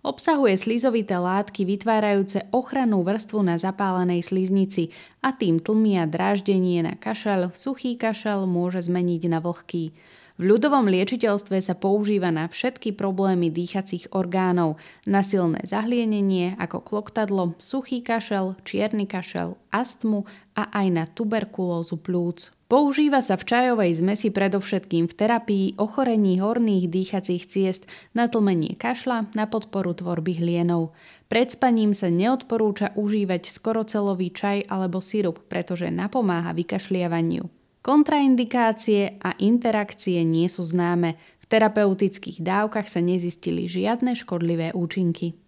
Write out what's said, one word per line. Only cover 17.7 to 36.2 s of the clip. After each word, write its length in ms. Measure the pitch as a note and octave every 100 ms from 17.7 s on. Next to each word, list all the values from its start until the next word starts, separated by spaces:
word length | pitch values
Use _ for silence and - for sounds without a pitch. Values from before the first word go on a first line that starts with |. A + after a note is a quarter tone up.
| C4+ C4 B3
kašeľ, 560 | A#3+ A3+ A3 G3+ F#3+ F#3+ -
čierny 400 | G3+ G#3+ G#3+ G3
kašeľ, 480 | F#3 - F3 E3+ F3+ _
astmu 560 | G#3 B3 - A3 G#3 G3+ - _ -
a 160 | G#3+ G#3
aj 60 | F#3+
na 160 | E3+ E3
tuberkulózu 960 | - A3 A3 G3+ - F#3 E3+ E3 E3
plúc. 480 | - F3+ F3 E3+ - _ _
Používa 560 | C4 C#4+ C4+ D4 C#4
sa 160 | C4 B3
v 80 | -
čajovej 560 | A#3+ B3+ A#3 F#3 D#3+
zmesi 320 | F#3 G#3 A3
predovšetkým 720 | G3 G3 G3 G3 F#3+ - E3+ E3
v 80 |
terapii 540 | - G#3+ A#3 A#3 G3 F#3+ G3
ochorení 640 | G#3+ B3 B3+ A3 G3 F#3
horných 480 | G3+ A#3+ A3+ F#3+ F3
dýchacích 560 | F3+ F#3 G3 F#3+ F3+ -
ciest, 400 | G3 F#3+ F#3 - - - A3+
na 80 | A#3+
tlmenie 480 | A#3+ G3+ F3 D#3
kašľa, 640 | - A#3 B3 C4 A#3 G#3+ G#3+
na 80 | G#3+
podporu 480 | A3 G#3+ G3 F3+
tvorby 480 | F3 F3 E3 E3 E3
hlienov. 560 | E3+ E3+ E3+ E3+ E3 - - - _
Pred 240 | A#3 B3
spaním 400 | - B3+ A#3 G#3+
sa 160 | G3+ F#3
neodporúča 880 | E3+ G#3+ B3+ - A3+ G#3+ G3+ G#3 -
užívať 480 | G#3 G#3+ G3 F3+ -
skorocelový 880 | - A3 A3+ A3 G#3+ G3+ F#3 F3+
čaj 400 | - G3+ G3+ G3+
alebo 320 | F#3+ F#3+ F#3 -
sirup, 320 | G#3+ F#3 E3 _
pretože 480 | - F3 F3 E3+
napomáha 560 | E3+ F#3+ C4